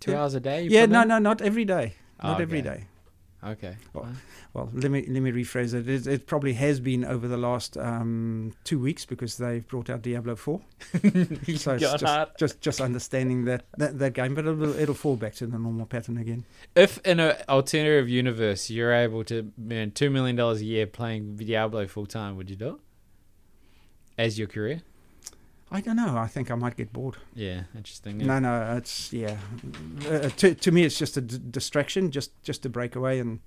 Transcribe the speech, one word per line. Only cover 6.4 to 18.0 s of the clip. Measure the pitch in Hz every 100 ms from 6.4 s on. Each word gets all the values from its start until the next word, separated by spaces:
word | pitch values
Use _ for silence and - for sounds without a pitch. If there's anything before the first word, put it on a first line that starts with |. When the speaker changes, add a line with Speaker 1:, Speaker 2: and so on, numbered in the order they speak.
| 139
Speaker 2:
has | 117 143 139
been | 127 127
over | 135 127 120
the | 123
last, | 120 123 - -
um, | 120 117 117 113 113 113 110 -
two | - 151
weeks | 127 170
because | - 123 117 -
they've | 123 117 113
brought | 127 117
out | 123
Diablo | 120 120 117
four. | 113 - 175 - _ -
Speaker 1:
<laughs> | 180
You | 208 180 175 151 - 156
Speaker 2:
So | 147
it's | 127
Speaker 1:
got | 147 143
Speaker 2:
just, |
Speaker 1:
hard. | 156 151 156 -
Speaker 2:
just, | 147 -
just | 151 -
understanding | 131 123 - 131 127 127
that, | 120 123 - -
that, | 147 139
that | 135
game, | 123 131
but | 143 156
it'll, | 156 151 131
it'll | 151 135
fall | 147 123
back | 107
to | - 120
the | 117
normal | 113 113 110
pattern | 120 117 120
again. | 113 117 - - -
Speaker 1:
If | 175 196 -
in | 190 170
an | 160 - -
alternative | 135 135 156 151 151